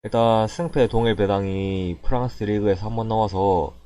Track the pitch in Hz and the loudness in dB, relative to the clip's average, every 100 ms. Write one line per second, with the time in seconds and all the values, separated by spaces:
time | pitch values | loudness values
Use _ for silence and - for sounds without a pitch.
0 | 110 117 117 113 110 - 170 - 117 113 | -2 2 4 4 0 -2 -4 2 2 2
1 | 117 104 98 98 98 95 98 95 92 85 | 0 2 2 0 -2 -2 -2 -2 -4 -2
2 | - 127 123 - 104 104 104 92 107 113 | 0 0 -2 -4 -4 0 0 0 -2 -6
3 | 113 110 107 92 98 92 71 - | -2 0 0 0 2 2 -2 -8